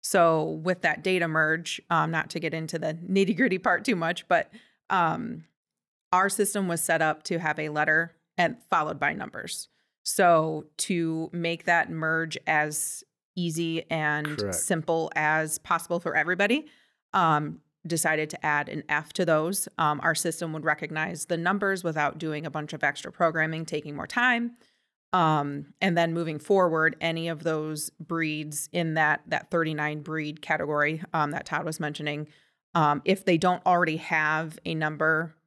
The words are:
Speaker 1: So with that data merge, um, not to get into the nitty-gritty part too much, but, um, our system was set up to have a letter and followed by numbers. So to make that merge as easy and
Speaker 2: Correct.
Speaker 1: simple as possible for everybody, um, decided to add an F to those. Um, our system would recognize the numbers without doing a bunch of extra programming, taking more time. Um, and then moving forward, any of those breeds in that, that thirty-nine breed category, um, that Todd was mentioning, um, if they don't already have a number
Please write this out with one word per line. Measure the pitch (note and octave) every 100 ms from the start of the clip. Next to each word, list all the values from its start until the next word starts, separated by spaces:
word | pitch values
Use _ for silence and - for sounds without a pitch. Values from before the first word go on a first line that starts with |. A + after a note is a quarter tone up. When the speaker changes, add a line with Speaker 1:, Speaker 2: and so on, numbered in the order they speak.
| -
Speaker 1:
So | G3 E3+ D#3+ D#3 D#3+
with | D#3+ F3+
that | E3+ D3+
data | F#3+ F#3 E3+
merge, | D#3+ D#3 D#3+ E3+ - _
um, | E3+ D#3
not | D#3+ D3+
to | E3+
get | D#3+
into | E3 D#3+ E3
the | D#3+ D#3+ F3
nitty-gritty | F#3+ G3 F3 B3+ F#3
part | A3 - G#3+
too | G3
much, | E3 F3 -
but, | F3 - A3+ _ _ _
um, | G3 E3+ E3 - E3 D#3+ _ _ _ _ _ _
our | F#3 G3
system | G3 G3+ G#3 F#3+
was | E3+
set | - D#3+
up | D#3+ D3+
to | - E3+
have | E3 D#3
a | D3+
letter | D3+ D3+ D#3 E3+ _ _ -
and | E3+ A#2+ _
followed | E3+ D#3 D3+
by | C#3+
numbers. | D3+ C#3 - E3 - - _ _ _
So | - - F#3 E3 D#3+ D#3 D3+ -
to | - F3+ E3 D#3+ D#3+
make | E3+ E3+ E3+
that | - E3+ -
merge | D#3+ D#3+ D#3+ E3 D3+ -
as | D#3 D3+ D3+ - - - _ _
easy | - F3 D#3+ E3+ E3 -
and | D#3+ D3+ D3 D3+ D3+
Speaker 2:
Correct. | G2+ F2
Speaker 1:
simple | - E3+ D#3 E3 D#3+ -
as | D3+ D#3 D#3+ -
possible | - E3+ - F3
for | F3
everybody, | D#3 D#3 F3+ G3+ C4 D4+ _ _ _ _
um, | G3 E3+ D3+ D3 D#3+ _ _ E3
decided | E3 D#3+ D#3 D#3
to | - D3+
add | D3 D3
an | D#3 C#3+
F | D3+ D#3
to | -
those. | F3 D#3 D#3+ G3 - -
Um, | D#3 D3+
our | E3
system | D#3+ F3 D#3+ E3
would | D#3 D#3
recognize | D3+ D#3+ D#3 D#3+ E3
the | - E3+
numbers | E3+ G3+ G3 F#3+
without | F3 D#3 D3 D#3
doing | D#3+ D3+
a | D#3+
bunch | D#3 D3+
of | D#3
extra | D3 D3 -
programming, | - E3+ E3 D#3 D#3+
taking | E3 D3+ D3+ C#3+
more | D3
time. | - B3 A#3 A#3 A#3+ _ _ _ _ _
Um, | F#3 D#3+ D#3 C#3+ C#3+ D3 -
and | F#3+ E3+
then | E3+
moving | E3 E3 D3+
forward, | - G3 F3+ D#3+ D#3+ -
any | E3 E3 E3
of | D#3+
those | E3 D#3 D#3 D3+ - _
breeds | E3 E3 D#3+ D3+ D3+ D3+ -
in | F3 E3
that, | D#3+ D3+ D3+ -
that | D3+ -
thirty-nine | F3 D#3+ D3+ D3+ D3+
breed | D3 D#3+ D3+ D3+
category, | - D#3 D3+ D3 D3 D#3+ F3+
um, | E3 D3
that | D3 -
Todd | D3+
was | D#3 D#3
mentioning, | D3+ D3+ D3+ D3 D3+ _ _ _ _
um, | E3+ D3+ D3
if | - F#3+
they | - E3+
don't | F3+ F3+
already | - F3 E3+ D#3+
have | - D#3+ D#3 D#3 D#3+ D#3+
a | -
number | D#3+ D#3 D3+ D#3 D#3 E3 -